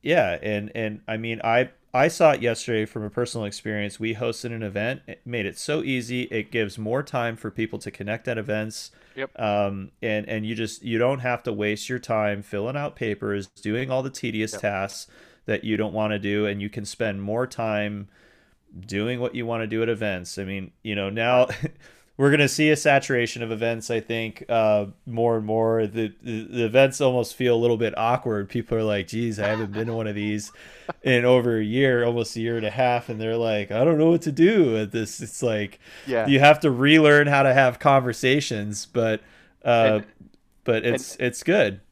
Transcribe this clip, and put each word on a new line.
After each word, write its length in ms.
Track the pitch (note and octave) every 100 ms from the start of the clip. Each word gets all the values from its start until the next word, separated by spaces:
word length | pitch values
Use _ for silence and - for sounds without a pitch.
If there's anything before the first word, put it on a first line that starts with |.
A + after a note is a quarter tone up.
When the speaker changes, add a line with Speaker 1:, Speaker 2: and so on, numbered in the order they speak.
Speaker 1:
yeah, 340 | - E3 G#2 E2+
and, 300 | D#2 G#2 G#2 -
and 260 | A2 G#2+ -
I 100 | A2
mean, 240 | A2+ A2+
I, 280 | A2+ A#2 B2+ _ _
I 160 | B2+ D3+
saw 220 | E3 E3
it 100 | C#3
yesterday 440 | A#2+ A2+ - A2+ G#2+
from 180 | A2+
a 60 | G#2+
personal 360 | A2+ A#2+ A#2 G#2
experience. 540 | - - G#2+ G2+ -
We 160 | A2 A2
hosted 380 | A#2+ A2+ A#2+
an 100 | A#2
event. 380 | G#2+ G2+ A2 C3+ -
It 140 | - -
made 200 | A#2+ G2
it 120 | -
so 240 | - D3+
easy. 420 | - C3 A2+ B2
It 280 | B2 A2 G#2
gives 260 | A#2 G#2+ G#2
more 240 | G#2+ B2
time 340 | C#3+ C3 A#2 A2+
for 120 | A2
people 300 | - A2+ A2
to 100 | G#2+
connect 380 | - G2+ A2+ -
at 100 | A2+
events. 540 | G#2 G#2+ A2 G#2+ - _ _ -
Speaker 2:
Yep. 240 | C3+ -
Speaker 1:
Um, 520 | G#2+ G#2 G2+ G2 F#2+ _
and, 260 | A2+ G#2+ G#2+
and 180 | A2 G#2+
you 100 | A2
just, 280 | A2 -
you 140 | C3 A2+
don't 220 | A#2+ C3+
have 220 | B2 A#2+
to 100 | -
waste 340 | G#2 G#2 G#2 -
your 120 | F#2+
time 420 | - A2 G#2 G2+
filling 320 | G2+ G2+ A2 C#3
out 220 | D3 -
papers, 500 | A2+ G2+ G#2+ G2+ F#2+ _
doing 280 | G#2 A2 C3+
all 140 | C3
the 60 | C3
tedious 420 | - B2 G#2+ A2
Speaker 2:
Yep. 80 | G#2
Speaker 1:
tasks 460 | G2+ G2 G2 - - - - _ -
that 180 | G#2
you 140 | G#2+ G#2+
don't 160 | G#2+
wanna 260 | F#2+ G#2+ G#2
do, 260 | G2+ G#2 G#2
and 160 | G2+
you 80 | G2+
can 140 | A#2
spend 380 | G2+ - A2+ G2
more 260 | G2+ A2 B2+
time 640 | - A2+ G#2 G#2 G#2 G2 _ _ _ _ _ _ - F#2+
doing 360 | G2 A2 B2
what 120 | A#2+ B2
you 100 | A#2
wanna 220 | A#2 A2
do 140 | A2
at 60 | A2+
events. 480 | A2 G#2+ F#2 F2+ -
I 60 |
mean, 280 | G2 G2 F#2 _
you 120 | A2+ G2+
know, 140 | G2
now 380 | G#2+ A#2 B2 B2+ A#2+ - -
<laughs> 360 | - _ _ -
we're 140 | C#3
gonna 160 | D3 C#3+
see 220 | - D3+
a 60 | D3
saturation 680 | D3+ C#3 - B2+ A#2 -
of 80 | A#2
events, 380 | A2 A2+ A2+ G#2+
I 100 | A2+
think, 460 | A2 A2+ A2+ A2 -
uh, 360 | A#2 A2 G#2 G2+ - -
more 300 | A#2 A#2 A2+
and 80 | G#2+
more. 400 | A2 A2+ A2+ G#2+
The, 260 | A2 A2 -
the, 220 | A#2+ A2 G2
the 180 | A#2 A2+
events 360 | A#2+ C3+ -
almost 340 | C#3 B2 A2+ -
feel 200 | B2 A#2
a 40 |
little 160 | A#2+ A2+
bit 160 | A2+ -
awkward. 500 | A2+ B2 B2 G#2+ G2
People 280 | A#2+ A2+ A2+
are 60 |
like, 240 | A2 G2+ F2+
"Geez, 300 | A2 A#2 G#2+
I 80 | G#2
haven't 260 | A2 G#2+
been 140 | G2+ A2+
to 60 |
one 140 | A2+ A2
of 80 | G#2
these 360 | G#2 G#2 G#2 - - -
Speaker 2:
<laughs> 260 | - -
Speaker 1:
in 220 | C#3 B2 B2
over 320 | B2+ A#2+ A2+
a 60 |
year, 420 | G#2+ A#2 C3+ B2 A#2+
almost 300 | A#2+ A2 A#2
a 40 |
year 140 | A2+ A#2
and 80 | G#2+
a 40 |
half," 380 | A#2 B2+ A#2+ A#2
and 100 | A2
they're 160 | A2 A2+
like, 320 | A2+ G#2+ G2+
"I 120 | G#2+
don't 140 | C#3+ D#3
know 120 | D#3+
what 100 | E3+
to 80 | -
do 460 | C#3 E3+ A3 D3+ A2
at 140 | G#2
this." 260 | A2+ G#2+ -
It's 220 | A2+ -
like, 360 | B2 G#2+ G2+ - - - -
Speaker 2:
Yeah. 180 | A#2+ A2
Speaker 1:
you 140 | C#3
have 220 | C#3+ D3
to 100 | D#3
relearn 560 | B2 C#3 D#3+ D3+ D3 C#3+
how 160 | C#3+
to 100 | C#3
have 260 | B2+ C3 A#2+
conversations, 1080 | - C#3 B2 A2+ C3 C#3+ C#3+ A2+ G#2 G#2 -
but, 340 | B2 A2+ A2 - _ _ _ -
uh, 340 | A#2 A2 G#2+
Speaker 2:
And, 60 | G#2 _ - _ _ _
Speaker 1:
but 220 | - A2+ A#2+
Speaker 2:
and, 100 | B2+
Speaker 1:
it's, 220 | - -
it's 260 | B2 A#2+
good. 380 | - F#3+ A2+ G2 _